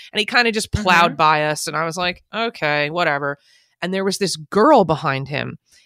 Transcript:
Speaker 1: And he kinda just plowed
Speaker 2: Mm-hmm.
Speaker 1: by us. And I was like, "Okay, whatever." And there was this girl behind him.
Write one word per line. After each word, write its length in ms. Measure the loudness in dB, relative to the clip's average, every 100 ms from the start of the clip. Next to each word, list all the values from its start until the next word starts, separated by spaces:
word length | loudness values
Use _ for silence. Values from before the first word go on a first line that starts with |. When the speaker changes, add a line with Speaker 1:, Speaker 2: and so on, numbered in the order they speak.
| -8
Speaker 1:
And 40 | -6
he 60 |
kinda 260 | -2 0 0
just 220 | 0 -4
plowed 380 | -2 4 4 4
Speaker 2:
Mm-hmm. 60 | 4
Speaker 1:
by 280 | 2 2
us. 220 | 0 -2 -6
And 100 | -6
I 80 |
was 140 | -6 -4
like, 260 | -6 -6 _
"Okay, 540 | -8 -6 -4 -2 0 -2
whatever." 480 | 0 0 0 -4 -8 _ _ _ _
And 100 | -6
there 100 | -2
was 120 | -2 -2
this 200 | -4 -6
girl 500 | -4 2 6 6 4
behind 420 | 0 -2 -4 -6
him. 300 | -8 -8 -12 _ _